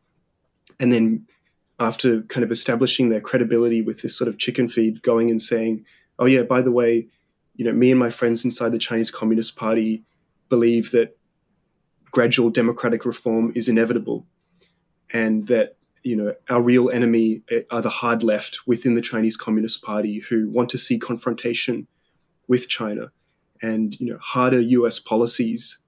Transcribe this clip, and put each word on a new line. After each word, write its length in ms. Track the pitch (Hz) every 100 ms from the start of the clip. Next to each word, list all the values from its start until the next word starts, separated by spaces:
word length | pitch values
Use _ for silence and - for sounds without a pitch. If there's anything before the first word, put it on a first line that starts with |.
| _ _ _ _ _ _ _ -
And 140 | 120
then 320 | 117 110 110 - _ _ _ _ -
after 420 | 117 - 127 113
kind 200 | 107 127
of 80 | 113
establishing 580 | 117 - 117 127 - 123
their 120 | 110
credibility 600 | - 120 117 117 120 117
with 200 | 110 110
this 140 | 113 -
sort 120 | 117
of 100 | -
chicken 320 | - 127 120
feed, 320 | 117 110 113
going 300 | - 117 117
and 100 | 110
saying, 420 | - 117 113 110 - _ _ -
"Oh 60 | 123
yeah, 180 | 131
by 180 | 117 127
the 100 | 127
way, 360 | 120 117 113 113 _ _ _ _ -
you 100 | 117
know, 80 |
me 160 | 113 127
and 100 | 127
my 120 | 120
friends 340 | - 120 117 123
inside 260 | - 117
the 60 | 113
Chinese 320 | - 113 113
Communist 460 | - 113 113 113 -
Party 480 | 110 113 110 110 _ _ _ _ -
believe 440 | 123 117 117 110
that 260 | 120 113 _ _ _ _ _ _ _ _ _ _
gradual 380 | - 117 127 117
democratic 520 | 117 117 113 120 113
reform 480 | 123 - 120 113 113 120
is 120 | 113
inevitable, 600 | 113 113 117 113 120 - _ _ _ _ _ _ _ -
and 360 | 117 113 110 107
that, 280 | 117 - - _ _
you 120 | 127 110
know, 200 | 104 - -
our 120 | 120
real 280 | 120 123 127
enemy 500 | 123 120 113 113 110 - 117 -
are 100 | 120
the 80 | 107
hard 320 | - 120 117
left 460 | 110 104 - - -
within 260 | 120 131
the 80 | 117
Chinese 340 | 117 117 110 110
Communist 460 | - 107 113 -
Party 380 | 110 107 107 107
who 300 | - 113 107
want 200 | 117 120
to 80 | 127
see 220 | - 117
confrontation 880 | - 117 127 117 - 113 - 117 - _ _ _ _ _ -
with 220 | 123 -
China. 420 | - 110 110 - _ _ _ _ _
And, 400 | 113 110 110 101
you 80 | 120
know, 120 | -
harder 380 | - 127 127 127
U 260 | 117 123 117
S 140 | -
policies 800 | - 110 117 - 113 113 - -